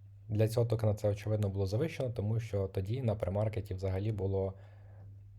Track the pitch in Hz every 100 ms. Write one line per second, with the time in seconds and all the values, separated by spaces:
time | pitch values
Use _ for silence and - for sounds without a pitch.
0 | - - - 107 110 120 117 110 110 104
1 | 104 101 107 107 101 95 95 107 160 -
2 | 131 113 104 113 117 101 95 - 95 120
3 | 117 104 - 98 107 101 - 95 95 95
4 | 104 104 95 95 95 95 - - - -
5 | - - -